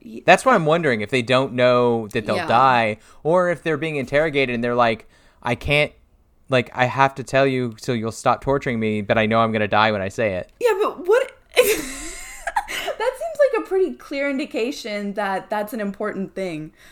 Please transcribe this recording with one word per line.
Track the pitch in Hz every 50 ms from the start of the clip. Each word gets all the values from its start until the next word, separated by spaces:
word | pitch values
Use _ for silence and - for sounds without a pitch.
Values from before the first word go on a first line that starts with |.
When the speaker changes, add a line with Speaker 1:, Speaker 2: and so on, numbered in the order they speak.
Speaker 1:
Ye- | - 113 110 110 -
Speaker 2:
That's | 156 185 190 -
why | 262 254
I'm | 190 160
wondering | 151 160 175 160 139 120 107
if | 104 -
they | 139 127
don't | 117 123 127 131 135 - 123
know | 123 123 123 123 123 123 120 117 113 110 101
that | - 117 -
they'll | - 107
Speaker 1:
Yeah. | 180 165
Speaker 2:
die, | 156 113 120 135 131 127 120 113 107 107 - - - - - -
or | 147 170 185 180 175
if | 170 - -
they're | 165 156
being | 135 160 160 151
interrogated | 143 123 - 139 147 160 165 139 143 135 123 120
and | 117 120
they're | 120 120
like, | 123 120 117 113 - - _ _ _ _ _ _ _ -
"I | 120 123
can't, | - - - 143 147 147 - - _ _ _ _ _ _ _ _ _ _ _
like, | 135 127 117 - -
I | 123 127
have | 123 117 135 139 135 -
to | - 120
tell | - - 135 139
you | 139 131 127 123 117 110 -
so | - - 123
you'll | 113 107 113
stop | 107 - - 127 117 -
torturing | - 139 139 139 - 139 120 113
me, | 110 110 107 107
but | 101 101 117
I | 110 110
know | 107 113 113
I'm | 113 110 110
gonna | 110 104 98
die | 107 104 110 110
when | 107 101
I | 95 98
say | - - 113 104 92
it." | 90 - - _ _
Speaker 1:
Yeah, | 480 480 403 370
but | 440 - - 262 349
what? | 349 440 523 508 - - - _ _ -
<laughs> | - - 403 427 - - 262 269 - - - - - - - - - - 679 740 855 831
That | - - - - 698 - - 440 508 523 508
seems | 640 679 622 571 571 523 480
like | 427 320
a | -
pretty | 370 381 381 294 247
clear | - - - 294 277 285 285
indication | 277 262 302 - - 247 220 254 - - - 220 208 208 202 202 196
that | 214 202 196 190 180 185 -
that's | 214 214 208 208 -
an | 220
important | 202 202 196 - 208 208 - 190 190 160 -
thing. | 196 190 180 160 151 156 160 - _ - -